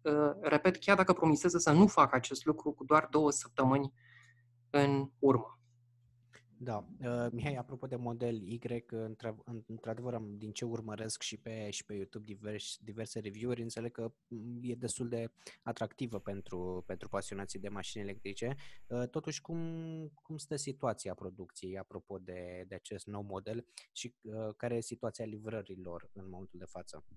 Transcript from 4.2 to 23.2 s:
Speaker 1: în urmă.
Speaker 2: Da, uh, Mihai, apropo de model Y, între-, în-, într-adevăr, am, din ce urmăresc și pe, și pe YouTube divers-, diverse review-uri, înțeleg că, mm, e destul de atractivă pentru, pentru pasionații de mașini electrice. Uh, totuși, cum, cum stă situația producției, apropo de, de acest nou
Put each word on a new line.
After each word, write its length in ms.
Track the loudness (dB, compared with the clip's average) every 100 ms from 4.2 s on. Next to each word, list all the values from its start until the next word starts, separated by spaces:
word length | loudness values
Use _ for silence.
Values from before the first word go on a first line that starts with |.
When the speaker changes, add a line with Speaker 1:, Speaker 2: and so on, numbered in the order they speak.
| -20 _ _ _ _
Speaker 1:
în 400 | 6 6 4 0 _
urmă. 400 | 6 6 2 -14 _ _ _ _ _ _ _ -20 _ -10
Speaker 2:
Da, 240 | -4 -4 -6 -8
uh, 260 | -4 0 0
Mihai, 240 | -2 -2 -4
apropo 320 | -6 -10 -6
de 80 | -4
model 400 | -4 -2 -2 -2
Y, 240 | -6 -8 -4 -6 -6
între-, 460 | -8 -8 -6 -8 -8
în-, 200 | -12 -12 -12
într-adevăr, 460 | -10 -8 -6 -4
am, 240 | -6 -8 -10
din 140 | -10
ce 140 | -6 -4
urmăresc 560 | -4 -6 -6 -6 -6
și 160 | -8 -8
pe, 320 | -10 -8 -6
și 160 | -8 -8
pe 80 |
YouTube 300 | -8 -8 -10 -12
divers-, 520 | -10 -8 -6 -8 -12
diverse 380 | -10 -8 -6 -6
review-uri, 420 | -8 -6 -4 -2
înțeleg 300 | -4 -6 -6
că, 200 | -6 -8 _ _
mm, 320 | -10 -8 -8
e 140 | -6 -4
destul 320 | -4 -4 -2
de 240 | -2 -4 _ -20 -12
atractivă 560 | -8 -4 -6 -4 -6 -6
pentru, 640 | -6 -8 -6 -6 -4 -6 -6
pentru 240 | -10 -2
pasionații 500 | -4 -2 -8 -8 -8
de 100 | -8
mașini 340 | -8 -8 -6
electrice. 520 | -8 -6 -8 -4 -4 -4 -10 -16 -6
Uh, 200 | -4 -2
totuși, 340 | -4 -6 -8
cum, 160 | -6 -6 -4 -6 -8 -8 -10 -14
cum 160 | -14 -12
stă 180 | -6 -6
situația 580 | -4 -2 -2 -2 -6
producției, 640 | -8 -10 -10 -14 -10 -8 -8
apropo 400 | -10 -12 _ -12
de, 480 | -10 -10 -10 -12 -12
de 80 | -14
acest 300 | -10 -12 -8
nou 160 | -8